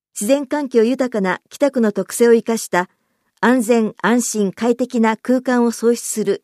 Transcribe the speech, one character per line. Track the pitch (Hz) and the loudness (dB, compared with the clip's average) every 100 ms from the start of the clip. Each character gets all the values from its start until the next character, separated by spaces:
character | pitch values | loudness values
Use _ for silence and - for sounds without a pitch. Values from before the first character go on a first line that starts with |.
| _ | _
自 | - 208 | -8 0
然 | 277 285 | 0 0
環 | 294 277 | -6 -2
境 | 233 | 0
豊 | 220 262 254 | 2 0 -2
か | 226 | -2
な | 190 - - | -4 -4 -10
北 | - 285 | -2 -2
区 | 269 | 2
の | 220 | 0
特 | 202 185 | -2 -6
性 | - 233 | 0 4
を | |
生 | 233 | 4
か | - 226 | 2 -4
し | - | -2
た | 175 180 _ _ _ _ _ 214 | -2 -2 _ _ _ _ _ 0
安 | 254 | 2
全 | 214 233 214 - | 2 0 0 -2
安 | 185 240 | 0 0
心 | 226 214 196 | 0 -2 -4
快 | - 233 | -2 -2
適 | 240 254 247 | -2 -2 0
な | 220 220 | 0 0
空 | - 254 | -2 -2
間 | 254 247 | 0 0
を | 233 | 0
創 | 226 226 | 0 -2
出 | 233 | -2
す | - 220 | -4 -6
る | 202 196 | -4 -4